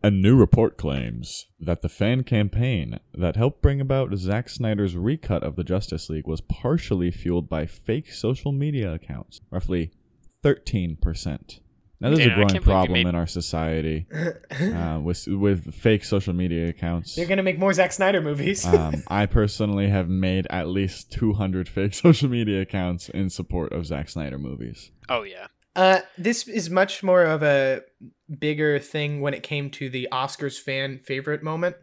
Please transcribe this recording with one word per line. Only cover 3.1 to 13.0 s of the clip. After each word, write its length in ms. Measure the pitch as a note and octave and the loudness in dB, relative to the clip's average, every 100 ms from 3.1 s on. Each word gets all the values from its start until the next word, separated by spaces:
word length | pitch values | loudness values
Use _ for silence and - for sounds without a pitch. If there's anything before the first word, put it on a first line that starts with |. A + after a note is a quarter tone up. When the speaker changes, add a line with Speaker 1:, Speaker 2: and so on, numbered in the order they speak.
Speaker 1:
that 220 | - F2 G#2 | -2 -2 2
helped 260 | B2 - | 0 2
bring 180 | - C#3 | 0 2
about 340 | C3+ C3+ C3 F#2+ | 0 0 0 -2
Zack 340 | F#2 G#2+ B2 | -2 -2 -4
Snyder's 460 | - A2+ G#2 G2+ F2+ | -4 -2 0 0 0
recut 460 | G2+ D#3+ - F2+ | -2 -2 -2 -2
of 120 | - D2 | -2 -6
the 80 | |
Justice 460 | E2+ F#2 - D#2+ - | -2 -2 -2 -8 -6
League 160 | D#2 D2 | -8 -4
was 140 | D#2+ | -6
partially 720 | - - B2 E3 - G2 F2+ | -4 -4 0 -2 0 0 0
fueled 360 | F2 F2 F2 D2+ | -2 -2 -2 -2
by 200 | D#2+ D#2+ | -4 -6
fake 440 | - - B2 - | -8 -4 -4 -4
social 400 | - G#2+ C3 C#3+ | -6 -4 -2 -2
media 400 | C#3 D3 C#3+ G2+ | -2 -2 -2 -4
accounts, 480 | E2 - C2+ - - _ | -6 -8 -12 -12 -20 _
roughly 400 | F#2 - F2+ D#2+ _ _ _ - _ | -4 -2 -2 -2 _ _ _ -20 _
thirteen 560 | D3 C#3 - G#2 F2 D2+ | 0 2 -2 -2 -2 -2
percent. 600 | E2+ E2 - C#2 - - _ _ _ _ | -2 -2 -6 -8 -12 -20 _ _ _ _
Now, 100 | B2 | 2
this 80 | D#3 | 4
is 40 | A#2 | 4
a 40 | |
Speaker 2:
Dana, 40 | |
I 20 | A2+ | 4
Speaker 1:
growing 140 | G2+ | 2
Speaker 2:
can't 160 | F#2+ - | 4 4
believe 0 | |
you 140 | F#2+ | 6
Speaker 1:
problem 140 | F2+ | 4
Speaker 2:
made 140 | F2+ | 2